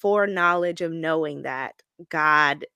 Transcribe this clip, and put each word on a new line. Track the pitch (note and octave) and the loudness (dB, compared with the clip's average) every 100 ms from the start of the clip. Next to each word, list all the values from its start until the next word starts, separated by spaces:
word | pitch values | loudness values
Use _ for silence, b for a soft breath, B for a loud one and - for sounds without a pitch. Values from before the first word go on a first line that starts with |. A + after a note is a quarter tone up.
foreknowledge | G3+ G#3 G3+ F#3 F3 F3 F3 E3+ | 0 0 0 2 2 2 -2 -4
of | E3+ | -6
knowing | E3 D#3+ D#3+ D3+ C#3+ | -4 -2 -2 -2 -6
that | C3+ C3 C3 - _ - F3 | -8 -8 -8 -12 _ -20 -8
God | D#3+ D3+ D3+ D3 C#3+ - | 0 4 4 4 0 -8